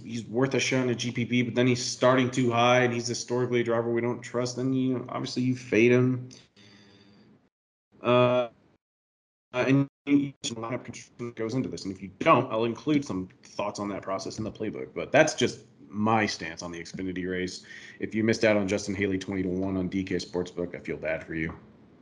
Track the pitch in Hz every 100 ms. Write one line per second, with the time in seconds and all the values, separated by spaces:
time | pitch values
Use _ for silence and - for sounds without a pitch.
0 | - 117 98 110 135 131 - 131 123 117
1 | 120 120 113 123 120 123 127 123 - -
2 | 127 131 123 131 120 117 123 127 123 117
3 | 117 113 - 123 123 120 113 113 117 117
4 | 117 117 - 120 123 123 131 131 131 131
5 | 127 131 131 - 127 127 - 104 120 123
6 | 127 127 - - - _ - - - -
7 | - _ _ _ _ _ _ _ _ _
8 | 117 123 123 123 120 - _ _ _ _
9 | _ _ _ _ _ 127 120 139 139 _
10 | 139 143 139 - - 117 113 123 - -
11 | - - 117 117 110 127 95 85 95 92
12 | 95 - 160 165 - 110 117 113 151 147
13 | - 95 92 - - - 104 104 104 95
14 | - 95 - - 107 - 107 67 65 -
15 | 80 143 156 - 120 - - _ - 104
16 | 107 113 104 - 82 85 87 85 85 -
17 | 92 90 90 90 90 - - - - -
18 | 95 110 110 110 110 104 95 101 - 95
19 | 101 95 98 98 92 92 95 95 92 95
20 | 92 90 - 90 90 85 85 73 82 76
21 | 78 80 - 82 82 - - - - -